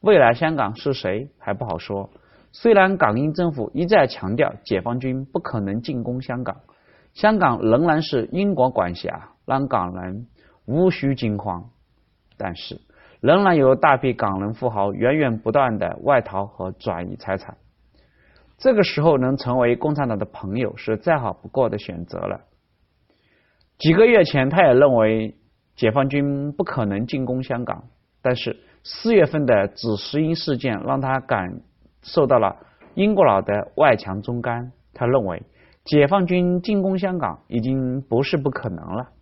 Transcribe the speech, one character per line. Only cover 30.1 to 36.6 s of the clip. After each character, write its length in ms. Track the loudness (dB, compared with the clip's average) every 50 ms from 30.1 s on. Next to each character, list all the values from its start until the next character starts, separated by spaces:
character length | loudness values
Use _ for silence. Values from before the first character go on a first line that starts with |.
| -2 -2
英 120 | 0 0 -2
事 220 | -4 -2 -4 -4
件 240 | -2 -2 -4 -4 -4 -4
让 180 | -4 -4 -2
他 180 | -2 -2 -4 -4
感 400 | -2 -2 -2 -2 -2 -6 -10 -14 -18 _ _ _ _ _ _ _
受 260 | _ -4 0 0 2
到 120 | 4 4 4
了 180 | 4 2 -2 -6 -20 _ _ _ -20 -12 _
英 200 | 0 0 2 4
国 120 | 4 4
佬 160 | 6 4 4
的 300 | 2 0 -2 -4 -4 -6 _
外 200 | 2 4 4 4
强 260 | 2 0 -8 -8 -8
中 180 | -6 -6 -6 -6
干。 320 | -4 -6 -6 -6 -8 -12 -16 _ _ _ _
他 120 | -4 -2
认 200 | 2 2 0 0
为 160 | -2 -6 -8 -12 _ _ _ _ _ _ _ _
解 220 | 0 4 4 4
放 180 | 4 4 0 0
军 380 | 0 0 0 0 0 0 -2